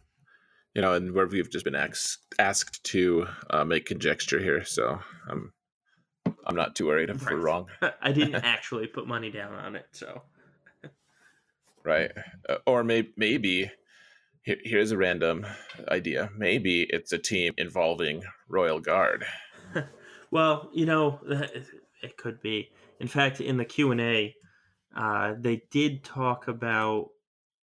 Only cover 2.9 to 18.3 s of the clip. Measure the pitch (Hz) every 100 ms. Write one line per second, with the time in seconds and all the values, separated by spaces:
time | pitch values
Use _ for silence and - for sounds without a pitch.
2.9 | 95 90 85 - - - 78 78 82 -
3.9 | 87 - 73 - 71 95 73 - - 58
4.9 | 73 - - - - - - _ _ _
5.9 | _ _ _ - - - 85 - - 78
6.9 | 76 82 117 127 73 82 87 92 - 175
7.9 | - 135 139 151 - 120 113 - 120 117
8.9 | - 120 117 113 107 101 101 98 101 -
9.9 | - - - - _ _ _ _ _ -
10.9 | - _ _ _ _ _ _ _ _ 82
11.9 | 78 80 - - - - - - 123 117
12.9 | 113 113 - 107 135 104 92 98 - _
13.9 | - - _ _ _ - - 113 110 107
14.9 | 104 92 87 82 82 104 107 - - -
15.9 | 92 85 67 104 101 98 120 95 85 85
16.9 | 85 - 85 - 98 85 - 85 80 82
17.9 | 82 80 76 98